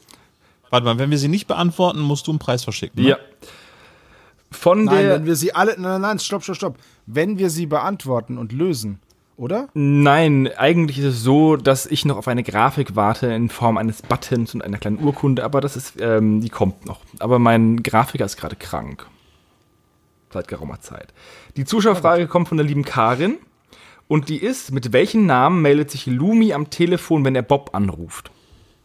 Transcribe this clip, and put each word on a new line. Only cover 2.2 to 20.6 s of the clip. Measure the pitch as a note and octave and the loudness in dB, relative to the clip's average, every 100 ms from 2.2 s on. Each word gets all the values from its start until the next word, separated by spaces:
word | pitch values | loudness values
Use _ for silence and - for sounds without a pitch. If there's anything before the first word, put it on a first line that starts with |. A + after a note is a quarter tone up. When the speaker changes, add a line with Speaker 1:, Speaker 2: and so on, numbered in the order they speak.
| - | -4
Speaker 1:
du | |
einen | D#3 | -6
Preis | - B2 | -2 -4
verschicken, | B2 G#2 - - | -4 -8 -8 0
ne? | C3 | 2
Speaker 2:
Ja. | C3+ - _ - - - - - _ _ _ _ _ _ | 2 -4 _ -20 -20 -20 -20 -20 _ _ _ _ _ _
Von | - E3+ G3 G#3+ | -2 2 4 4
Speaker 3:
Nein, | G3 G3 | 4 4
Speaker 2:
der | F#3 | 2
Speaker 3:
wenn | D#3 | 0
wir | D#3 | 0
sie | E3+ E3 | 0 0
alle, | G3+ G3 | 0 0
nein, | F3+ F#3+ | -4 -2
nein, | G3 G#3+ | -2 -4
stopp, | - G3+ | -4 -6
stopp, | - F#3 | -6 -8
stopp. | F#3+ - _ _ - | -8 -10 _ _ -8
Wenn | A#2+ F3 G3 | -4 -2 0
wir | F#3+ | -2
sie | D#3+ E3+ | -2 -2
beantworten | D3+ E3 G3 C3+ B2 A2+ B2+ | -2 -2 -6 -4 -4 -4 -8
und | A2+ | -8
lösen, | B2 F#3 C#3 G#2+ G2 _ _ _ - | -4 -2 -2 -6 -12 _ _ _ -12
oder? | A#2+ G3+ C#4 | -6 -6 -6
Speaker 2:
Nein, | D#3 C#3+ C#3+ C#3+ D3 D#3+ C#3+ C3+ - | -2 2 4 6 6 4 2 0 0
eigentlich | C3+ E3+ D#3+ C3+ | 2 2 0 -2
ist | C#3+ | -2
es | B2 | 0
so, | A#2 C#3+ D#3 D3+ | 2 4 6 4
dass | B2+ C3 - | 2 2 0
ich | D3 D3 | -2 0
noch | C#3+ | -2
auf | - | -2
eine | A#2+ | -4
Grafik | A2+ G#2 B2 C#3+ C#3 G2+ | -2 2 2 2 -2 0
warte | G#2 A2+ B2 | 0 0 -2
in | A2+ A#2 | -2 -2
Form | - A#2+ A2 | 0 0 0
eines | A2 A2 | -2 -6
Buttons | - A#2+ - B2 A2+ | -4 -4 -2 -4 -2
und | B2 | -6
einer | - G2 | -8 -6
kleinen | G#2+ G#2 | -4 -2
Urkunde, | D3 C#3 C#3 B2+ | -2 0 0 0
aber | B2+ C#3+ | 0 -2
das | C#3 C3+ | -2 -6
ist, | - - | -12 -6
ähm, | A2+ A2 A2 G#2+ | 0 2 2 2
die | A2+ | -2
kommt | - G2+ F2+ - | -2 -2 -4 -12
noch. | - - - | -16 -18 -8
Aber | A2+ B2 | 0 4
mein | A#2+ A2+ A2+ A#2 | 4 4 4 2
Grafiker | A2+ A2 B2 - G2 | 0 0 0 -2 -6
ist | - | -8
gerade | - - | -12 -12
krank. | - - C#2+ C2+ - _ _ _ _ _ _ _ _ _ _ _ _ | -10 -10 -10 -14 -20 _ _ _ _ _ _ _ _ _ _ _ _
Seit | F#2 F2+ | -12 -10
geraumer | F2+ | -12